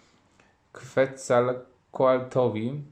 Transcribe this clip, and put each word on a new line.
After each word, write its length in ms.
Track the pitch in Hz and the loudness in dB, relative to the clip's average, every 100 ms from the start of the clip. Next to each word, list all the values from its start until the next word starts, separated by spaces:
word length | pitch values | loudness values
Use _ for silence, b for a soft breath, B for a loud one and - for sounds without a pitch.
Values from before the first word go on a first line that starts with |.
| b b b b b _ _ | b b b b b _ _
Quetzalcoatlowi 2000 | - 131 - 135 - - 123 123 127 - _ _ - 131 131 113 131 123 107 117 143 143 | -20 -4 0 0 -2 0 2 2 -2 -10 _ _ 0 2 2 0 0 0 -2 -6 -8 -12